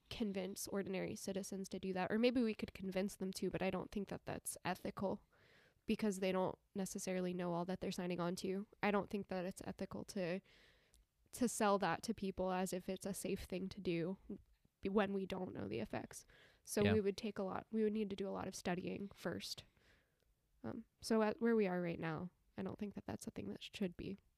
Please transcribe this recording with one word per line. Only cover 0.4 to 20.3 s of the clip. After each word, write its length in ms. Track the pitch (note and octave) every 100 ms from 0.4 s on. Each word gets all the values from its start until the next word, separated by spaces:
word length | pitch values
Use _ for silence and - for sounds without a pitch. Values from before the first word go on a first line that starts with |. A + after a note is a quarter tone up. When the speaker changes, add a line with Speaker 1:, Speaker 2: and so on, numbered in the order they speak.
| F#3 G3 -
Speaker 1:
ordinary 440 | G3 F#3+ F#3 F3 G#3+
citizens 520 | - F#3+ G3 F#3+ F#3+
to 100 | F#3
do 140 | F#3+
that, 180 | F#3 F#3
or 80 | A3
maybe 220 | B3 B3
we 100 | A3+
could 200 | G#3+ -
convince 420 | - F#3+ F#3 G3 -
them 160 | F#3+
to, 160 | F#3 F#3
but 120 | E3+
I 80 | F#3
don't 220 | F3+ -
think 180 | G#3+ G3
that 120 | - -
that's 320 | - - -
ethical 560 | - F#3 - - G3 G#3 - _ - - - _ -
because 320 | G#3+ G#3+ F#3+
they 120 | F#3+
don't 240 | F#3 F#3 - _ G3
necessarily 580 | F#3+ G3+ G3 F#3 F#3
know 200 | F3+ F3+
all 120 | E3+ F3
that 160 | F#3
they're 100 | G3
signing 280 | F#3+ F3+ F3
on 160 | F3 F#3
to. 280 | F#3+ F#3+ G#3 -
I 80 | G#3
don't 180 | G3+ -
think 180 | G3+ G3
that 160 | F#3 F3
it's 160 | - -
ethical 380 | - F#3+ G3+ -
to, 340 | G#3 F3 F#3+ - - - _ _ - _ _ _
to 140 | - A#3+
sell 300 | - G#3 G3
that 240 | F#3+ -
to 100 | -
people 380 | G#3 G3 - F#3
as 200 | F#3 F#3
if 160 | F#3 F#3
it's 180 | F#3 F#3+
a 80 |
safe 280 | F#3+ F#3 F#3+
thing 260 | - F3+ F#3+
to 120 | -
do 360 | F#3 E3+ E3 G3 -
b-, 600 | G3+ - _ _ _ G3
when 220 | G3+ G3
we 120 | G3 F#3
don't 280 | F#3+ F#3
know 140 | - G2+
the 120 | -
effects. 460 | - A2 - - - - - _ -
So 180 | -
Speaker 2:
Yeah. 100 | G3+
Speaker 1:
we 80 | G#3+
would 160 | G3 G3
take 220 | A3 G3+
a 40 |
lot, 220 | F#3+ F#3 -
we 120 | A3
would 100 | G#3+
need 160 | G#3+ G3+
to 40 | F#3+
do 120 | G3
a 40 |
lot 160 | F#3+ F#3+
of 80 | -
studying 540 | - F3+ F#3 F#3+ G3+ -
first. 480 | F3+ G3 - - - _ _ - _ _ _